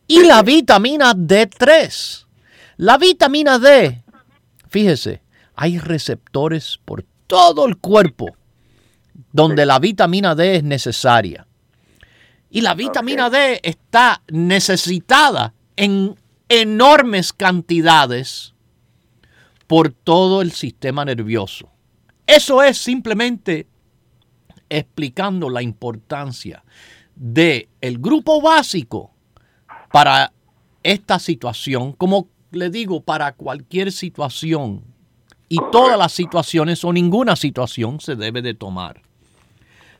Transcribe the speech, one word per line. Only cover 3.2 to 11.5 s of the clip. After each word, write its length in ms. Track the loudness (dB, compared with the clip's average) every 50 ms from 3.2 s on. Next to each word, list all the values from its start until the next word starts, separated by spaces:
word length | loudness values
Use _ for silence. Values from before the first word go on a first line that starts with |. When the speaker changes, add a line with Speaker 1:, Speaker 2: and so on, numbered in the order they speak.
| 2 0 2 0 2 2 2 4
Speaker 1:
D, 440 | 6 6 6 6 6 2 -2 -6 -14 _ _ _ _ _ _ _ _ _ _ _ _ _
fíjese, 540 | -2 0 2 2 0 0 -2 -8 -10 -12 -16 _ _ _ _ _ _
hay 240 | -6 -4 -4 -4 -4
receptores 1000 | -6 -6 -6 -6 -4 -6 -8 -10 -10 _ -6 -4 -4 -4 -4 -6 -8 -10 -14 -14 _
por 200 | -14 -14 -14 -14 -18 _ _ _
todo 400 | _ 4 4 6 6 4 2 0
el 100 | -2 -2 -4
cuerpo 580 | -4 2 4 4 4 4 0 -6 -12 -14 -14 _ _ _ _ _ _ _ _ _ _ _ _ _ _ _ _ -20 -20 _ 0
donde 300 | 2 2 4 4 2 2
Speaker 2:
Sí. 40 | 4
Speaker 1:
la 100 | 4 2
vitamina 560 | 2 0 0 0 0 0 2 0 0 0 0
D 220 | 0 0 0 0
es 80 | 0 -2
necesaria. 840 | -2 -4 -6 -6 -6 -8 -2 2 4 4 4 2 0 -6 -14 -20 _